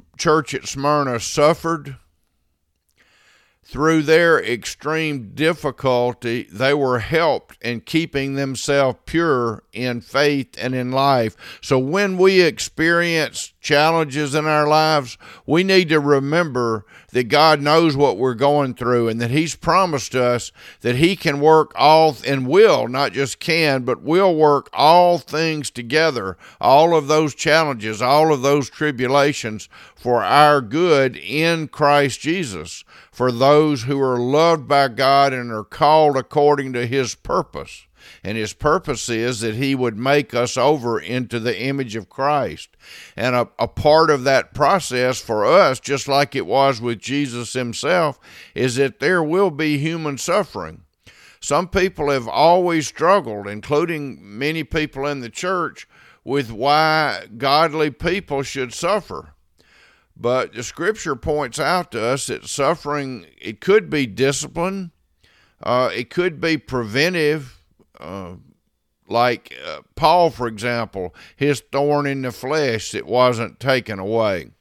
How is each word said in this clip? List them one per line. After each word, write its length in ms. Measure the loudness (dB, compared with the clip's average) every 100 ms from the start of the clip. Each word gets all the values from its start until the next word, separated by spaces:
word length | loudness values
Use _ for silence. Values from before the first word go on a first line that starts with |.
| -16 -4
church 380 | 0 2 0 -8
at 120 | -10
Smyrna 520 | -4 0 0 0 -4
suffered, 760 | -4 2 2 2 -2 -6 -8 -18 _ _ _ _ _ _ _ _ _ _ _ _ _ _ _ _ _
through 360 | -4 0 2
their 420 | 4 4 4 2
extreme 880 | 0 -6 -8 -10 -6 -4 -4 -6 -10
difficulty, 1080 | -2 0 0 -4 -4 0 2 0 -2 -6 -6 -8
they 220 | -2 0
were 260 | 2 2 0
helped 580 | 0 0 2 0 -4 -12
in 200 | -8 -8
keeping 540 | -4 -4 -2 -4 -4 -4
themselves 640 | -6 -6 -2 2 0 -2 -4
pure 580 | -2 0 0 0 -4 -12
in 300 | -8 -6 -6
faith 540 | -4 0 2 0 -4 -8
and 140 | -6 -4
in 160 | -4
life. 440 | 0 2 2 0 -4 -18 -12
So 180 | -2 0
when 380 | 0 0 0 4
we 240 | 4 6
experience 1120 | 4 2 -8 -4 0 0 0 -2 -2 -6 -14 _
challenges 760 | 0 2 4 2 0 -2 -2 -2
in 100 | 0
our 220 | 2 4
lives, 500 | 4 4 0 -2 -12 -20 -14 -2
we 180 | 0
need 260 | 2 2 2
to 100 | 0
remember 840 | 2 0 2 -2 -2 -2 -2 -4 -8 -20 _
that 160 | -4 0
God 320 | 4 4 4
knows 340 | 4 4 4 2
what 220 | 0 2
we're 160 | -2
going 400 | 0 0 2 -2
through 340 | -4 0 0 0
and 140 | -2
that 100 | -2
He's 240 | -2 -2 -4
promised 580 | 0 2 2 -2 -4
us 380 | -2 0 0 -4 -18 -20 -8
that 140 | -4 0
He 180 | 0 0
can 240 | -2 2
work 320 | 4 4 4 2
all 380 | 6 6 6
th-, 140 | 2 -4
and 200 | -2 2
will, 400 | 4 6 4 0
not 260 | -2 -2
just 260 | -2 -4 -6
can, 440 | -4 0 2 0
but 180 | -2 -4
will 340 | 0 2 2 4
work 340 | 4 4 0
all 440 | 2 6 8 6 2
things 540 | -2 -4 -2 -4 -8
together, 680 | -10 -4 0 0 0 -6 -10 -16 -4
all 360 | 4 6 6 4
of 120 | 2
those 260 | 2 0
challenges, 680 | -2 2 2 2 -2 -6 -2
all 320 | 2 4 4
of 80 | 2
those 280 | 2 0 0
tribulations 1000 | -4 -4 -2 0 2 2 0 -6 -10 -12 -20 -20 _
for 260 | -2 0
our 360 | 4 6 6 4
good 560 | 0 0 2 2 2 -4
in 540 | -8 -2 -2 -2 -4
Christ 500 | 0 2 4 2 -2
Jesus, 640 | -4 -4 -4 -10 -12 -16 -20 -20 -16
for 220 | -4 -2
those 520 | 2 4 4 4 0
who 180 | -2 -2
are 180 | 0 0
loved 480 | 0 2 2 2 0
by 200 | 0 0
God 440 | 2 2 4 4
and 200 | 0 -6
are 120 | -8
called 540 | -10 0 4 6 4 2
according 560 | -2 2 4 2 0
to 120 | -4 -2
His 300 | -2 -4 -6
purpose. 680 | -6 -4 -4 -10 -16 -18 _ _ -20 -16
And 160 | -10 -6
His 160 | -8
purpose 540 | -4 0 0 -2 -8 -4
is 320 | -4 -2 -4
that 140 | -6 -4
He 200 | -4 -2
would 200 | -2 -2
make 380 | 0 0 0
us 240 | -2 -2 0
over 420 | 0 0 -2 -4
into 400 | -4 -6 -6 -6
the 180 | -4 -4
image 380 | -4 -6 -6 -10
of 140 | -12
Christ. 600 | -4 -2 0 -2 -8 -16 _ -20 -20 -18 -6
And 180 | -2
a, 140 | 0 -2 -4
a 100 | -6
part 420 | 0 4 6 6
of 160 | 2 2
that 280 | 0 0
process 680 | 0 2 2 0 -2 -2 -2
for 240 | -4 0 4
us, 340 | 4 4 2
just 280 | -4 -6 -2
like 280 | 0 0 -2
it 100 | -2
was 360 | 2 2 0
with 180 | -4 -6
Jesus 540 | -6 -4 -4 -6 -8
Himself, 680 | -6 -6 -4 -2 0 0 -4 -16 -20 -12 -4
is 200 | -2 0
that 240 | -2 -2
there 240 | -2 0
will 280 | 0 0 0
be 260 | 0 -2 -2
human 400 | -2 -4 -6 -6
suffering. 640 | -2 -2 -2 -8 -12 -14 _ _ _ _ -20 _
Some 300 | -4 -2 -2
people 400 | -2 -2 -2 -2
have 180 | -2 -2
always 600 | 2 4 4 2 0 -4
struggled, 600 | -2 2 2 0 -8 -10
including 720 | -10 -4 -2 -2 -4 -10 -14
many 440 | -16 -8 -6 -6 -6
people 400 | -4 -6 -6 -6
in 160 | -6
the 80 | -10
church, 580 | -8 -6 -4 -6 -8 -20 _ _ _ -6
with 260 | -4 -4
why 760 | -4 2 4 4 2 0 -4 -10 -4
godly 540 | 2 4 2 0 -4
people 520 | -4 -6 -6 -6 -6
should 300 | -6 -8 -8
suffer. 560 | -6 -2 -2 -4 -14 -14 _ _ _ _ _ _ _ _ -8
But 380 | -2 -2 -4
the 80 | -8
scripture 540 | -12 -6 -4 -4 -6 -6
points 440 | -4 -4 -4 -4
out 320 | -2 -2 -4
to 100 | -4
us 260 | -2 -4 -4
that 180 | -10 -8
suffering, 800 | -4 -2 -2 -4 -6 -8 -12 -18 _
it 180 | -14 -6
could 300 | 2 2 2
be 160 | -4 -4
discipline, 840 | -2 -2 -2 -6 -6 -6 -6 -12 _ _ _ _ _ _ _
uh, 260 | -4 -2 0
it 200 | -4 -6
could 280 | -2 -4 -2
be 160 | -4 -4
preventive, 1040 | -4 -6 -4 0 0 0 -2 -2 -6 -20 _ _ _ -20
uh, 360 | -14 -12 -14 -16 -20 _ _ _ _ _ -6
like, 500 | 0 0 -2 -8 -16 -14
uh, 140 | -14 -16 0
Paul, 340 | 2 4 2
for 160 | 0 -8
example, 680 | -6 -6 -6 -6 -8 -12 -14 -18 -4
his 280 | -2 -2 -4
thorn 340 | -2 0 0 -2
in 160 | -4
the 100 | -8
flesh 600 | -8 -4 -2 -2 -4 -6
that 160 | -10 -2
wasn't 520 | 2 2 2 -6 -6
taken 380 | -2 -2 -2 -8
away. 540 | -4 -2 0 -2 -6 _